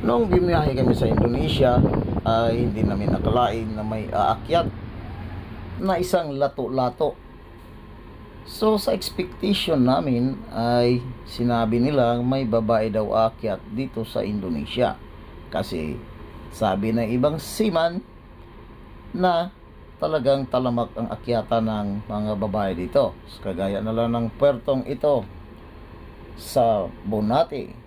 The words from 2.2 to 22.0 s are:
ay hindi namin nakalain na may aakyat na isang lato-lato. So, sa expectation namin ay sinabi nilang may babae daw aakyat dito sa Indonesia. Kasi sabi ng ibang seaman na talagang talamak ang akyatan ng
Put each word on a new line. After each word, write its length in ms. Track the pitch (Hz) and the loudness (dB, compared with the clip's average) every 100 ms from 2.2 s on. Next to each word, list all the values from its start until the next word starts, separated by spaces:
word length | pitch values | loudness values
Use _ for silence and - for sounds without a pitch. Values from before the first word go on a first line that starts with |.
ay 400 | - 113 117 117 | 2 2 2 2
hindi 240 | 120 104 104 | 0 2 2
namin 320 | 98 101 - | 2 0 0
nakalain 480 | 110 120 120 113 110 | 2 2 2 0 -4
na 80 | 107 | -4
may 240 | 107 110 104 | -4 -6 -4
aakyat 560 | - 82 113 - 165 165 - - - - - - - - - - - | 0 2 0 2 0 0 -6 -12 -12 -12 -10 -10 -10 -12 -12 -12 -4
na 160 | 190 175 | 0 0
isang 400 | 180 185 156 139 | 2 2 0 0
lato-lato. 800 | 139 - 117 131 127 - 151 - - - - - - - - - - - - - - | -2 0 -2 0 0 0 -2 -2 -16 -20 -20 -20 -18 -18 -18 -18 -18 -18 -18 -18 -14
So, 320 | - 220 214 | 0 2 2
sa 160 | - | 2
expectation 880 | 196 - - 185 - 202 196 - 151 | -2 -2 -6 -6 -4 0 0 2 4
namin 560 | 123 143 151 120 127 135 - | 4 4 2 2 0 -2 -8
ay 480 | - 120 120 120 123 123 - - | -2 2 4 4 2 -2 -12 -12
sinabi 560 | - 120 117 113 117 | -2 0 2 2 2
nilang 400 | 127 143 120 120 | 4 4 4 4
may 240 | 123 135 127 | 2 0 2
babae 480 | 117 110 113 110 | 0 4 2 2
daw 240 | 107 104 107 | 0 2 2
aakyat 400 | 113 - 110 95 - | 2 0 -4 -4 -6
dito 320 | 110 135 - 110 | -6 -6 -6 -4
sa 160 | 113 | -4
Indonesia. 720 | 104 104 95 76 73 123 120 - - - - - - | -2 -4 -2 -4 -4 0 0 0 -12 -18 -18 -18 -6
Kasi 480 | 80 - 87 78 69 - - - - - | -4 -4 -4 -4 -6 -10 -16 -16 -16 -16
sabi 400 | - 107 98 110 | -2 0 2 0
ng 160 | 113 113 | 0 0
ibang 320 | 123 143 156 | 2 2 0
seaman 640 | - - 220 165 170 175 - - - - - - - - - - - | -8 0 2 4 2 -2 -10 -20 -20 -20 -20 -20 -20 -20 -20 -18 -10
na 400 | - 185 170 180 - - - - - | 0 2 2 0 -8 -20 -20 -20 -4
talagang 480 | 151 156 127 139 131 | -2 2 2 2 2
talamak 480 | 127 123 120 113 | 0 0 0 -2
ang 160 | - 123 | -4 -6
akyatan 560 | 104 - 117 - 117 110 | -6 -2 -2 2 0 2
ng 220 | 107 104 101 | -2 -2 -4